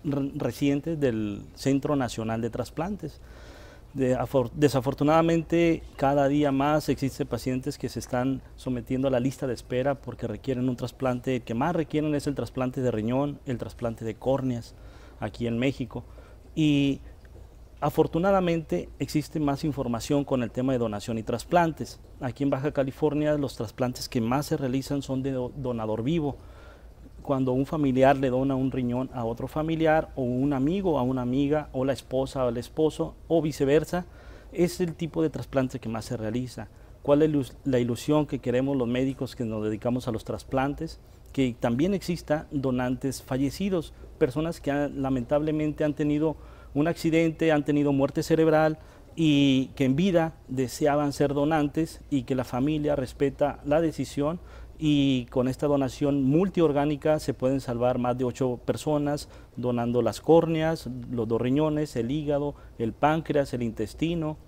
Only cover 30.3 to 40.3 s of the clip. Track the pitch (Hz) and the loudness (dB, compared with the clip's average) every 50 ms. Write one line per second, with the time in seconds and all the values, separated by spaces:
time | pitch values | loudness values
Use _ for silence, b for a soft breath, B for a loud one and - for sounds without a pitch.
30.3 | 123 127 135 147 143 131 131 147 180 202 190 185 151 135 123 127 131 131 123 120 | 0 0 0 0 0 2 0 0 0 0 0 0 2 2 0 0 0 -2 -2 0
31.3 | 127 139 143 139 151 151 147 - - 131 127 139 131 - - - 127 131 135 127 | 0 0 2 2 0 0 -2 -4 -4 -2 0 0 -2 -4 -6 -4 -2 -2 -2 -2
32.3 | - 139 127 123 117 123 117 - - - 156 151 - - 165 151 - - - - | -2 0 0 0 0 -2 -8 -6 0 2 2 2 2 -2 -6 -6 -6 -16 -4 0
33.3 | 160 170 151 160 135 - 143 135 143 160 151 - - 180 175 B B B B B | 2 2 2 0 0 0 2 4 4 4 4 2 -4 -4 -6 B B B B B
34.3 | B B B B - - 175 170 - - 180 165 156 - 170 156 - 165 160 151 | B B B B 0 0 0 0 0 -2 -4 -4 -2 -6 -6 -4 -2 0 -2 0
35.3 | - - 127 - - 135 131 127 - 127 - 113 113 110 107 - 127 113 110 107 | -2 -6 -10 -2 0 0 0 0 -4 -8 -6 -6 -6 -6 -6 -6 -6 -4 -4 -4
36.3 | 110 123 127 120 - 120 107 - B B B B B B - - 143 147 156 156 | -4 -4 -6 -6 -10 -12 -14 -14 B B B B B B 2 4 6 6 6 4
37.3 | 151 143 127 - - - - 139 131 123 123 117 120 - - - 151 151 147 - | 4 0 0 -2 -8 -6 -2 0 2 2 2 0 -2 -2 0 2 2 2 2 0
38.3 | - 123 - 127 120 123 135 139 143 135 120 113 120 123 135 135 131 - 135 120 | -4 -4 -2 0 0 2 2 0 0 0 0 0 0 0 0 0 -2 -4 -8 -8
39.3 | - - 123 110 110 107 107 107 110 104 - 120 123 127 - 123 110 110 - - | -6 -6 -6 -4 -4 -2 -2 -2 -4 -2 -2 -2 -2 -2 -2 -4 -6 -4 -6 -6